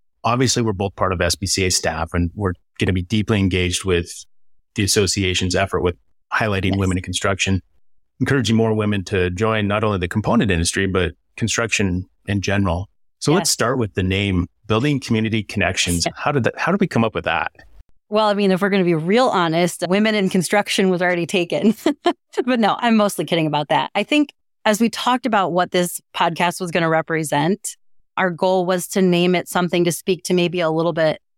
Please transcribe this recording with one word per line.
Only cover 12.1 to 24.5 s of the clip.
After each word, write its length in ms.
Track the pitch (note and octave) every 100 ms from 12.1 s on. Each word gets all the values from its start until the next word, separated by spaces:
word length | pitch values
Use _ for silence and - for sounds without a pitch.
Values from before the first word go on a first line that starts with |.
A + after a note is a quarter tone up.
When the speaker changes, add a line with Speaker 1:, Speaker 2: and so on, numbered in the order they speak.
| _ -
Speaker 1:
in 140 | G2+
general. 480 | F#2+ G2+ F#2+ E2+ G#2 _ _ _
So 120 | -
Speaker 2:
Yeah. 60 | F3
Speaker 1:
let's 120 | E3
start 300 | - A#2 C3
with 140 | G#2+ -
the 80 |
name, 440 | F#2 F#2+ G2+ F#2 - _ -
Building 320 | A2+ D3 C#3
Community 420 | - A2 A2 G#2+
Connections. 600 | G#2 G#2 F2+ F#2 - F2 -
Speaker 2:
<laughs> 40 | -
Speaker 1:
How 160 | C#3+
did 120 | C#3+
that, 100 | A2+ -
how 140 | -
did 100 | G3+
we 60 | F#3
come 160 | A#2+ A2+
up 100 | F2
with 80 | E2
that? 260 | E2 - - - - - - _
Speaker 2:
Well, 180 | G#3 G#3+
I 60 | G3+
mean, 160 | G3+
if 100 | F#3
we're 80 | G3
gonna 140 | G3
be 120 | F3 E3
real 320 | E3 A3+ B3+
honest, 560 | - E3+ E3 F3 - E3+
women 240 | G3 G#3+ G#3+
in 140 | F#3+
construction 600 | F#3+ D#3+ G#3 G3+ - F#3+
was 120 | F3+
already 240 | F3+ F3 E3
taken. 480 | F#3+ F3 D3+ G3+ -
<laughs> 60 | D#4+ D4 - - _ - B3
But 140 | B3+
no, 160 | G3+ D3+
I'm 160 | A#3+ A3
mostly 280 | G3+ - D#3+
kidding 220 | E3 D#3
about 220 | D3 D3+
that. 200 | D3 D3 G3+
I 80 |
think 280 | G3+ D4 D4 _ _